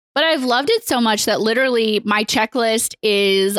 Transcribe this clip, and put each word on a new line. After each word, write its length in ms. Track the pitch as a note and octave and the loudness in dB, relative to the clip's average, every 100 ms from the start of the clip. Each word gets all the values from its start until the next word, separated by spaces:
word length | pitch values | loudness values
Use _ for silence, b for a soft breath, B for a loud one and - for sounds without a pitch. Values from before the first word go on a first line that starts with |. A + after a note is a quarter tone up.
| _ | _
But 100 | C#4 | -2
I've 180 | D#4+ D#4 | 0 0
loved 260 | B3+ A#3+ C#4+ | 0 0 0
it 160 | A4+ | -2
so 160 | - B3+ | 0 0
much 260 | A3+ G#3+ A3+ | 2 0 0
that 140 | G3+ | 0
literally 600 | G#3+ A3+ C4 A#3 A3 G#3 | 0 0 0 0 0 0
my 200 | G#3 G#3 | 0 -2
checklist 720 | G#3+ B3 A3 C4 A3+ A3 - - | 0 -2 -2 -2 0 0 -4 -4
is 540 | G#3+ G3+ G3 G3 F#3+ | -2 0 2 2 0